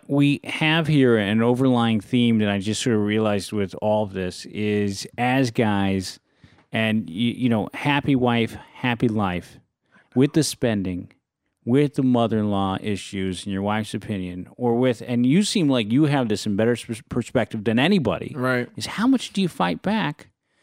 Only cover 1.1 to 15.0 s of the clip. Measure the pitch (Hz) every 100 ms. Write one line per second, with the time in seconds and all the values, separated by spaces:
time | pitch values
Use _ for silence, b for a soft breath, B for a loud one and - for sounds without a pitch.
1.1 | 113 101 110 117 123 131 120 117 110 -
2.1 | 123 120 113 104 101 98 104 131 107 104
3.1 | 110 107 104 - 107 95 - 107 107 104
4.1 | 95 90 - - 101 107 104 101 101 -
5.1 | - 123 131 123 120 110 101 98 95 92
6.1 | - b b b b b 117 110 107 82
7.1 | 87 120 101 123 110 90 - 147 143 147
8.1 | 135 123 117 110 104 - - 127 117 123
9.1 | 107 95 87 - - _ _ _ b b
10.1 | 127 147 165 139 - 120 104 92 90 101
11.1 | _ _ _ _ _ 117 135 147 143 131
12.1 | 120 113 110 104 98 98 95 107 98 -
13.1 | 98 95 85 101 95 101 107 107 113 -
14.1 | 101 90 90 87 - 123 117 127 110